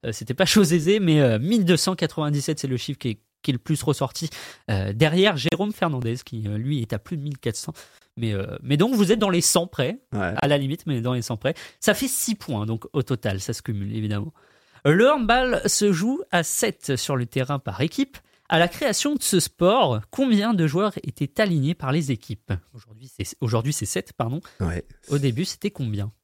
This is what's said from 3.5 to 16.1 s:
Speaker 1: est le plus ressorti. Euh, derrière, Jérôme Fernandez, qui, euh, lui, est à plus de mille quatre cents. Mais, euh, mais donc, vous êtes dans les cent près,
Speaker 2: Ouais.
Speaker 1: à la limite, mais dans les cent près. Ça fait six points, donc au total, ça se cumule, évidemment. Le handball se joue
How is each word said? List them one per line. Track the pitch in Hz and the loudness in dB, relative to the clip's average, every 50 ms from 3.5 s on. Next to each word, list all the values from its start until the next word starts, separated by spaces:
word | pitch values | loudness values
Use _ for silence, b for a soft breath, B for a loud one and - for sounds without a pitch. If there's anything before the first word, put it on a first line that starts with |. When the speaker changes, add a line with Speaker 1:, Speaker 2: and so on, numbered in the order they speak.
Speaker 1:
est | 131 | -2
le | 120 | -2
plus | _ - 156 143 - | _ -2 -2 0 2
ressorti. | 160 143 - - 123 - - 165 156 B B B B B B B - | 0 0 0 0 -4 -4 -6 -8 -8 B B B B B B B -2
Euh, | 110 95 95 101 101 | -2 0 0 -2 2
derrière, | 110 151 156 156 180 190 208 180 | 2 2 4 4 4 4 4 2
Jérôme | 143 117 139 - - 208 208 214 | 0 -2 -2 0 0 -2 -4 -2
Fernandez, | - 190 170 147 127 117 113 117 127 - | -2 -2 -2 0 -2 -2 -4 -4 -6 -8
qui, | - - 113 107 | -10 -10 -8 -6
euh, | 101 104 | -4 -4
lui, | 107 117 135 151 139 | -4 -2 -2 -2 -2
est | 113 - - | -2 -4 -6
à | 104 | -8
plus | _ - 180 | _ -8 -8
de | 151 139 | -8 -6
mille | 147 143 131 | -8 -8 -6
quatre | - 120 107 | -6 -6 -6
cents. | - - - 156 B B B B B B B _ | -4 -8 -12 -12 B B B B B B B _
Mais, | - 117 110 104 | -4 -4 -2 -2
euh, | 98 98 - - - | -2 -4 -6 -8 -10
mais | - 123 139 | -2 -2 2
donc, | 147 185 240 269 | 2 2 2 4
vous | 220 202 165 | 2 4 4
êtes | 226 226 | 4 2
dans | 214 196 | 2 2
les | 180 170 | 2 2
cent | 160 - - 180 170 | 2 4 2 2 0
près, | 185 - - 131 135 214 262 _ _ - | 0 -2 -2 -2 -2 -2 -6 _ _ -4
Speaker 2:
Ouais. | 107 95 98 107 | -2 -2 0 -2
Speaker 1:
à | - - | 0 0
la | 143 147 | 2 2
limite, | 143 139 135 147 - - | 2 0 -2 -4 -6 -4
mais | 170 143 120 | -4 -4 -2
dans | 113 123 127 | 0 -2 -2
les | 123 113 | -2 -2
cent | - 120 | -4 -6
près. | 107 - 135 - B B B B B | -4 -2 -4 -4 B B B B B
Ça | - - 202 | 0 0 2
fait | 202 277 | 2 0
six | 254 - - - - 220 | -4 -4 -4 -2 -4 -4
points, | - - - 131 104 107 | -4 -4 -6 -4 -4 -2
donc | 110 113 110 - - - | -2 -4 -6 -6 -4 -4
au | 143 | -4
total, | 127 - 131 113 - 110 98 98 | -2 -2 -4 -2 -2 -2 -2 -2
ça | - - 117 | -4 -6 -8
se | - - | -8 -6
cumule, | - 110 101 98 101 107 | -6 -4 -4 -4 -4 -4
évidemment. | 113 107 104 104 104 101 160 - b b b b b b b b b b | -4 -2 -2 -2 -2 -4 -6 -10 b b b b b b b b b b
Le | 139 156 185 226 269 | 4 4 6 6 4
handball | 302 285 233 208 233 254 254 254 233 - - | 4 2 2 2 2 2 2 0 -2 0 0
se | - - - 208 208 190 | 0 0 2 2 2 2
joue | 156 190 233 | 2 0 -2